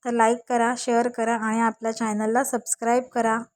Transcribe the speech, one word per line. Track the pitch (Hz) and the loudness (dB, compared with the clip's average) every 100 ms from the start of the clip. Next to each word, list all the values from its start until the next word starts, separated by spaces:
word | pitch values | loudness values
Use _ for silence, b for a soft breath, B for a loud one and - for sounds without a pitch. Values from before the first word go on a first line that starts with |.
तर | 254 | -4
लाईक | 233 226 233 - | 2 2 2 -2
करा, | 240 233 247 | 0 0 0
शेअर | - 233 240 | 0 0 0
करा | 240 226 233 | -2 -2 -2
आणि | 220 220 | -2 0
आपल्या | 233 226 226 | 0 0 -6
चॅनलला | 226 226 208 220 233 | -4 -4 -2 0 0
सबस्क्राईब | 269 240 - - 233 240 247 | 0 -4 -4 -4 0 0 0
करा. | 240 226 226 233 | -2 0 0 -4